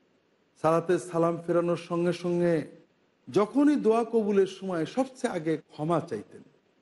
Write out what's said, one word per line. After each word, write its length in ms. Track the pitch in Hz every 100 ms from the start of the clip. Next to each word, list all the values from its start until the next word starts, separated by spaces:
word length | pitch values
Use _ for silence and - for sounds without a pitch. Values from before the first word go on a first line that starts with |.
| _ _ _ _ _ _
সালাতের 360 | 156 165 165 175
সালাম 400 | 175 165 170 165 170
ফেরানোর 300 | 170 170 165
সঙ্গে 360 | - 170 175
সঙ্গে, 540 | 170 180 175 175 160 123 - _ _ _ _ -
যখনই 440 | 131 208 262 294 277
দোয়া 280 | 208 226
কবুলের 420 | 226 226 208 196 190
সময় 400 | - 190 170 156
সবচেয়ে 460 | - 262 - 247
আগে 240 | 180 156 156
ক্ষমা 440 | - - 151 165
চাইতেন, 420 | 165 107 - - - _ _ _